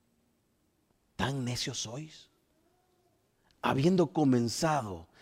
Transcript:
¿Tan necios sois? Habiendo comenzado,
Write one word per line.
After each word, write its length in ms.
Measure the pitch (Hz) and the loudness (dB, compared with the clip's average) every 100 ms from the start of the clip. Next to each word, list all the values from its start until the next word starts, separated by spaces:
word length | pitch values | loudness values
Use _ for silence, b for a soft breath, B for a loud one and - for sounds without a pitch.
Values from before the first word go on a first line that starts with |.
| _ _ _ _ _ _ _ _ _ _ _ - | _ _ _ _ _ _ _ _ _ _ _ -4
¿Tan 280 | 131 139 | -4 -2
necios 360 | 123 120 - 123 | -6 -6 -8 -8
sois? 500 | 110 123 156 - - _ _ _ _ _ _ _ _ _ _ _ _ _ | -10 -12 -14 -20 -20 _ _ _ _ _ _ _ _ _ _ _ _ _
Habiendo 460 | 120 127 165 185 160 | -2 2 4 4 2
comenzado, 1000 | 160 143 123 117 - 165 147 107 85 - _ | 4 4 4 2 0 -2 -2 -4 -10 -14 _